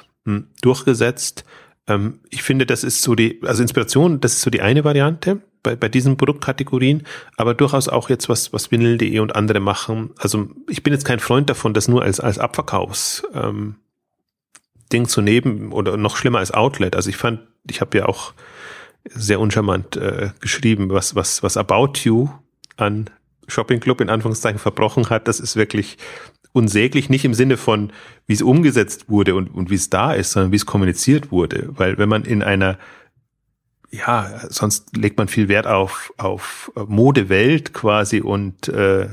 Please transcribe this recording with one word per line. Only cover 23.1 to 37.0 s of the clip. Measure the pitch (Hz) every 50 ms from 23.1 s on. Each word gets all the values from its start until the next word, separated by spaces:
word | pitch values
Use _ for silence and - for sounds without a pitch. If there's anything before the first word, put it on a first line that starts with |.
| - _ _ _ _ _ _ -
Shopping | - - 110 - 127 117
Club | - 127 123 -
in | 123 98
Anführungszeichen | 110 110 107 117 110 - - 113 107 101
verbrochen | - 107 - - 107 104 - 135 117 -
hat. | 117 110 -
Das | 117 120 -
ist | - 113 -
wirklich | 110 107 - - 104 98 - - _ - - - - - - _ _ _ _
unsäglich, | _ 127 117 101 95 104 113 131 135 147 131 -
nicht | 131 135 -
im | 131 117
Sinne | 110 127 135 131
von, | - - - 110 104 104 104 - - - - - _ _
wie | - 110
es | 104 92
umgesetzt | 120 131 160 170 147 120 120 101 - - - - -
wurde | 107 104 98 95 92
und, | 95 92
und | 92 - - 92 85
wie | 101
es | 92 - -
da | - 95 110 151 156
ist, | - 98 - -
sondern | 104 95 92
wie | 98
es | 104 -
kommuniziert | - - 104 95 92 87 - - - 139 151 147 -
wurde. | - 87 85 80 - - - -
Weil | - - 95 92 98
wenn | - 104 104
man | 110 107 110
in | - 117 104 104
einer, | 101 101 95 98 95 95 - - - - - _ _ _ _ _ _ _ _ _ _ _ _ _ _ _ _ _ _
ja, | - 104 - - 120 113 98 98 101 113 - -
sonst | - - - 104 - - - - -
legt | 117 107 101 -
man | - 107
viel | 95 - 117 104
Wert | 98 101 104 113
auf, | - 110 95 98 95 - - - - -
auf | - 104 95 98 95 - - - - - - -
Modewelt | 120 104 107 104 104